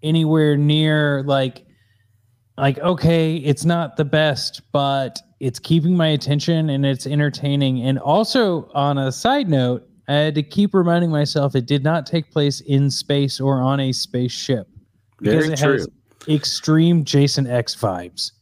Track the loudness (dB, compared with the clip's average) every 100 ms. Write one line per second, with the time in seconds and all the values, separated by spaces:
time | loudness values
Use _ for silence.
0 | 2 2 4 4 4 4 2 2 2 2
1 | 0 -2 0 0 0 -6 _ _ _ _
2 | _ _ _ _ _ -2 -2 0 -2 0
3 | 2 2 2 -2 -2 0 2 0 -2 -4
4 | 0 2 2 0 -6 -10 _ -2 0 -2
5 | -4 -8 _ _ -8 -8 0 0 2 2
6 | 2 0 -2 -2 0 0 0 0 0 -2
7 | -4 0 0 -2 -4 0 0 0 -2 -2
8 | 0 0 2 0 0 -2 -4 -2 0 0
9 | -2 -2 -2 0 2 2 2 -2 -8 _
10 | -4 0 0 -2 -4 0 0 2 2 2
11 | 0 0 0 0 0 -2 0 0 0 -2
12 | -2 -4 -4 -2 -2 -2 -2 0 0 -2
13 | -2 -2 -2 -2 -2 0 0 0 -2 -4
14 | -4 -4 -4 -6 -4 -4 -6 -20 _ _
15 | _ _ 0 2 0 0 2 0 -2 _
16 | _ _ -2 -2 0 -6 2 4 4 4
17 | 2 2 2 0 -2 -2 -4 -4 -4 -4
18 | -8 -10 -12 _